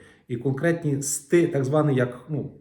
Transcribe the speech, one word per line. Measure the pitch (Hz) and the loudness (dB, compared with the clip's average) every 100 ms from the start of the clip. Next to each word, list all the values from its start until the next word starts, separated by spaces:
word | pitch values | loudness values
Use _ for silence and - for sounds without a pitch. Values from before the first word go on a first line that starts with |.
| - - - | -20 -20 -10
і | 120 | -6
конкретні | 139 135 170 165 151 139 | -4 -2 0 0 -2 -2
сти-, | 139 - - 175 165 | -4 -8 0 2 4
так | 143 127 | 0 0
званий, | 151 147 127 | 2 4 2
як, | 123 - - | 0 -4 -8
ну, | 143 113 - | -8 -8 -12